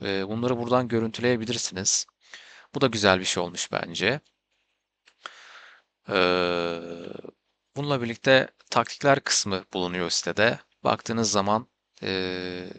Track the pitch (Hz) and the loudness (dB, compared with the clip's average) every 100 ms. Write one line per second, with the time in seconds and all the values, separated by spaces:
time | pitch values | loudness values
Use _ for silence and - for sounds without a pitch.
0 | - 98 95 113 120 120 120 123 123 113 | -4 -4 -2 -2 -2 -2 2 2 4 0
1 | 113 110 123 123 113 117 - 92 98 - | 0 0 0 0 0 -4 -4 -4 0 0
2 | - _ _ - - - - 139 135 110 | -4 _ _ -20 -20 -20 -12 0 0 4
3 | 98 95 92 - 87 87 - - - 85 | 4 4 2 -2 -4 -6 -6 -6 -6 -2
4 | 92 143 - _ _ _ _ _ _ _ | -2 -2 -6 _ _ _ _ _ _ _
5 | _ _ - - - - - - _ _ | _ _ -20 -20 -20 -20 -20 -20 _ _
6 | - 98 90 90 87 87 85 85 85 85 | -4 0 2 2 2 0 -2 -6 -8 -12
7 | 85 - - - _ _ _ 139 147 139 | -12 -14 -16 -20 _ _ _ -8 -4 -2
8 | 117 113 - 131 - - _ 123 117 - | -2 -2 6 6 4 -6 _ 0 0 0
9 | 143 135 - - 104 92 92 95 90 90 | 4 4 2 -2 0 -4 -4 -4 -2 -2
10 | 85 - - 85 110 135 - _ - 110 | -2 -2 -2 2 2 2 -8 _ -2 -2
11 | - 113 110 104 98 110 131 _ _ _ | -2 -2 0 0 2 0 -2 _ _ _
12 | 104 95 92 90 92 90 90 | -6 -4 -4 -6 -6 -8 -12